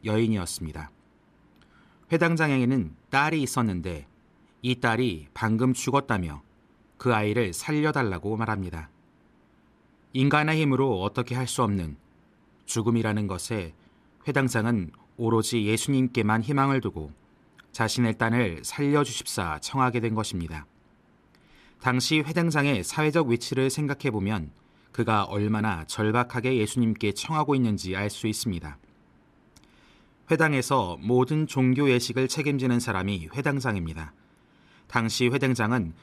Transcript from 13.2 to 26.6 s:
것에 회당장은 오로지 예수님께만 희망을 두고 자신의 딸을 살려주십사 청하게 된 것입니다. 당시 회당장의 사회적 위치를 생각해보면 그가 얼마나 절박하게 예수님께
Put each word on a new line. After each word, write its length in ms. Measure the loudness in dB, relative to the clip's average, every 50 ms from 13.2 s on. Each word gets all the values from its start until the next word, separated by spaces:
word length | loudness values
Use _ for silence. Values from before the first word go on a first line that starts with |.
| -2
것에 480 | -2 -4 -6 -6 -6 -6 -6 -6 -8 -12 -18 _ -20 _ _ _ _ _ _ -8
회당장은 640 | -2 0 0 0 2 2 0 2 2 0 0 -2 -4 -10 -16 -20 _ _ -4
오로지 480 | 0 2 2 2 2 2 0 0 2
예수님께만 760 | 2 0 0 0 0 2 2 2 2 2 0 2 2 2 2 2
희망을 380 | 0 0 2 2 2 2 2
두고 320 | 0 -2 -4 -6 -10 -12 -14 -18 _ _ _ _ _ _ _ -20 -20 _ -4
자신의 460 | -2 -2 0 2 2 2 0 2 0
딸을 420 | 0 2 2 2 2 0 -2 -6 -10
살려주십사 920 | -10 -6 -2 0 2 4 2 2 0 -2 -6 -8 -6 -6 -4 -4 -4 -4 -6
청하게 400 | -8 -6 -2 0 0 2 2 0
된 140 | -2 0 -2
것입니다. 520 | -2 -2 -4 -4 -6 -6 -6 -8 -10 -12 -14 _ _ _ _ _ _ _ _ _ _ _ _ _ _ _ _ -20 -20 -20 -20 _ _
당시 400 | -2 0 0 2 2 2 2 2
회당장의 600 | 0 0 0 0 0 2 2 2 2 2 2 0 -2
사회적 460 | -4 -2 0 0 2 2 2 2 2
위치를 400 | 0 0 -2 -2 -2 0 0 0
생각해보면 800 | 0 -2 -2 -2 -4 -2 -4 -2 -2 0 0 0 -2 -2 -4 -6 -12 -18 _ _ _ _ _ _
그가 340 | -6 -2 0 2 2 2 2
얼마나 600 | 0 0 -2 0 0 0 0 0 0 -2 -4 -6
절박하게 720 | -8 -4 0 0 2 2 2 0 0 -2 -2 0 0 2
예수님께 560 | 2